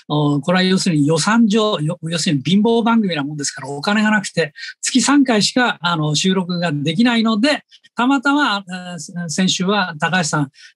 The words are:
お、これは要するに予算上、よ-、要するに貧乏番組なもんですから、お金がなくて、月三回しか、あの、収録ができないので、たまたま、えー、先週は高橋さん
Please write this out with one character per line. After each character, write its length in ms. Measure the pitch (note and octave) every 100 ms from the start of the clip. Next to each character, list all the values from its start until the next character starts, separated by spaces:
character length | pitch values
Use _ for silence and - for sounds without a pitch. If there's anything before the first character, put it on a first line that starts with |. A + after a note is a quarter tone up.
| -
お、 340 | D3+ D3 C#3+
こ 120 | D#3
れ 40 | F3+
は 40 |
要 140 | F#3 F#3+
す 140 | G3
る 60 | D3+
に 100 | C#3+
予 120 | D#3+
算 300 | G3+ A#3 A3+
上、 320 | A3 G#3+ F3
よ-、 180 | D3+ F3
要 160 | D#3+ E3+
す 100 | F#3
る 80 | C#3+
に 60 |
貧 200 | B2 G3
乏 220 | A3+ A#3
番 160 | A3+ A3+
組 160 | G3+ D3+
な 80 |
も 100 | C#3
ん 20 | D3+
で 60 |
す 60 | C#3
か 120 | -
ら、 60 | C3
お 120 | C#3+
金 220 | E3+ G#3
が 80 | G#3+
な 100 | G#3+
く 80 | G3+
て、 240 | - D3+ - - -
月 180 | - B3+
三 240 | A#3 C#4+
回 180 | C4 G#3+
し 100 | F#3+
か、 260 | - A#3+ -
あ 160 | E3+ E3+
の、 180 | D3+
収 200 | D3+ F#3+
録 240 | F#3+ F3 F3
が 140 | E3+
で 220 | C#3+ C#3+
き 100 | E3
な 120 | A#3+ A3+
い 60 |
の 180 | A3+ G#3+
で、 240 | C#4+ C4+ _ - - -
た 100 | B3
ま 140 | C#4
た 140 | C#4+
ま、 300 | C#4+ C4 G3+ G3
え 260 | F#3 F3+ F3
ー、 320 | D3+ E3+ E3+
先 200 | D3+ F#3
週 160 | -
は 300 | F#3 G#3 F3+ D#3
高 180 | E3 F#3
橋 60 |
さ 160 | E3 D#3
ん 100 | C3+ _ -